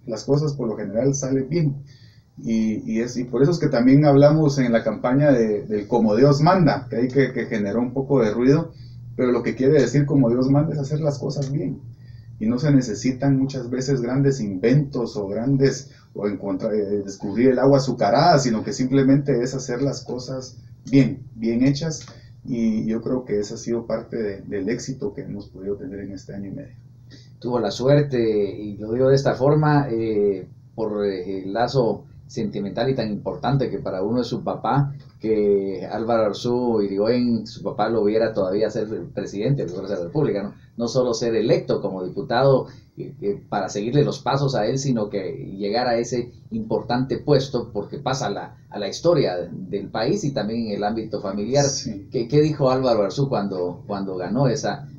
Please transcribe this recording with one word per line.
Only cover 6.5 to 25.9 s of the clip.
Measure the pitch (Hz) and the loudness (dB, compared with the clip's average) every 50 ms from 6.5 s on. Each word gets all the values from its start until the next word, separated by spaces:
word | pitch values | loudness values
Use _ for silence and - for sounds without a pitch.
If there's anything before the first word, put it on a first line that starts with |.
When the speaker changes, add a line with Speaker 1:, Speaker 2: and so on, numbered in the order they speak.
| 190 190 156 127 - - - - | 6 6 6 4 2 0 -4 -4
Speaker 1:
que | - | -2
ahí | 117 127 | -2 -2
que, | 123 127 139 131 123 - | 2 2 2 2 2 0
que | 127 107 | -4 -4
generó | - 117 104 101 101 107 117 | -2 -2 -2 -2 -2 0 -2
un | 123 127 - | -2 -2 -2
poco | 135 135 - 143 127 | -4 -2 0 2 2
de | 113 104 | 4 2
ruido, | 101 117 123 135 147 160 170 - - - - - - - - - - | 2 4 4 6 6 4 2 -2 -10 -16 -18 -18 -16 -16 -16 -10 -4
pero | - 117 123 | 0 0 2
lo | 120 113 - | 2 2 0
que | 117 113 | -2 -2
quiere | - 131 139 156 143 | 2 2 4 4 4
decir | 117 - - 147 139 | 4 4 2 2 2
"como | - 147 139 123 117 | 4 4 4 4 4
Dios | 120 127 127 135 | 2 2 2 2
manda" | 139 147 156 165 151 | 2 2 2 0 -2
es | 147 | -4
hacer | 135 143 151 147 | -4 -4 -4 -2
las | 160 143 - - | -2 -2 -2 -2
cosas | - - - 143 135 131 | -6 -6 -6 -6 -6 -4
bien. | 143 160 180 175 - - - - - - - - - - - - - - | -4 -4 -4 -6 -6 -8 -12 -18 -18 -20 -20 -20 -20 -20 -20 -20 -10 -4
Y | 107 | -2
no | 113 123 | 0 0
se | 131 156 147 | 2 2 4
necesitan | 143 131 120 110 101 - - 127 123 - 139 139 135 | 4 4 4 2 -4 -2 -2 -2 -2 0 2 2 2
muchas | 131 135 131 135 131 117 120 | 2 2 0 -4 -6 -6 -4
veces | 127 127 127 143 139 120 | -4 -4 -2 0 0 0
grandes | 117 120 131 139 139 139 135 113 | 0 0 0 2 2 2 2 0
inventos | 107 98 95 90 101 120 135 151 139 139 - 123 113 110 - | -2 -4 -4 0 2 4 4 4 2 0 -2 -6 -6 -4 -4
o | 104 98 | -6 -6
grandes, | 101 101 110 120 139 139 127 139 127 - - - - - - - _ - | -4 -4 -2 0 0 2 4 4 2 2 -2 -8 -16 -20 -20 -20 _ -10
o | 95 101 | -4 -4
encontrar, | 104 98 92 98 98 92 95 110 104 107 | -4 -4 -4 -4 -6 -4 -4 -2 -2 0
eh, | 107 101 98 104 101 98 | 0 0 -2 -2 -4 -4
descubrir | 98 95 - - 101 98 113 127 131 | -6 -10 -8 -8 -4 0 4 4 4
el | 123 123 | 4 4
agua | 131 139 139 | 4 4 4
azucarada, | 131 - 127 113 - 107 101 120 139 165 175 139 135 | 4 2 0 0 0 2 2 4 4 6 6 6 4
sino | 135 123 110 107 - | 4 2 0 0 -2
que | 110 104 | -4 -4
simplemente | - 127 127 135 139 127 135 139 147 139 147 127 120 123 | -4 -2 2 2 4 6 6 4 4 4 2 0 0 0
es | - 143 | -2 -4
hacer | 131 - 123 120 131 | -6 -6 -6 -4 -2
las | 139 139 127 - - | -2 -2 -4 -6 -8
cosas | - 123 123 - - 131 131 127 - - - - - - - - 110 | -10 -10 -10 -8 -10 -10 -10 -10 -12 -16 -20 -20 -20 -20 -20 -4 2
bien, | 127 139 123 107 92 - - - - | 4 4 4 4 0 -6 -12 -16 -10
bien | 113 113 113 117 120 135 | -4 -2 -2 2 4 4
hechas, | 143 143 - 165 160 156 - - - - - - - - - - | 2 2 0 -2 -6 -6 -8 -12 -18 -20 -20 -20 -20 -20 -16 -10
y | - 120 117 113 110 107 110 110 | -6 -2 0 0 0 0 0 -2
yo | 110 110 113 | -2 -2 -2
creo | - - 131 127 - | -2 -2 -4 -4 -2
que | - 104 104 | -2 -2 -2
esa | 104 - 117 | -2 -4 -8
ha | |
sido | 113 - 117 117 120 117 | -10 -6 -4 -4 -4 -2
parte | - 113 113 - - - | -4 -6 -6 -6 -6 -6
de, | 117 107 101 98 - | -4 -4 -4 -6 -8
del | - - 101 98 95 107 | -10 -8 -6 -4 -4 -4
éxito | 127 - - 139 - - 139 139 - | -4 -4 -6 -8 -8 -8 -8 -8 -8
que | 143 | -10
hemos | 98 98 101 101 - - | -10 -10 -10 -12 -12 -14
podido | - 92 95 101 104 | -16 -10 -8 -6 -6
tener | - - 92 | -6 -8 -10